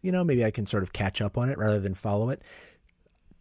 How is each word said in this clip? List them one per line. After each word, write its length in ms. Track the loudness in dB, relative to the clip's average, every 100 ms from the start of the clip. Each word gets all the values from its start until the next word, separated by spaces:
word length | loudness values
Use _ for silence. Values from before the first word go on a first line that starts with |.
you 80 | -2
know, 100 | 0
maybe 220 | 2 4
I 80 | 2
can 140 | 0 -2
sort 180 | -2
of 80 | -2
catch 280 | -2 -2 -2
up 160 | -2 -2
on 120 | -2
it 80 | 0
rather 220 | 2 2
than 140 | 0
follow 360 | -4 -2 0 0
it. 120 | -4 -10 -20 -20 _ _ _ _ _ _ _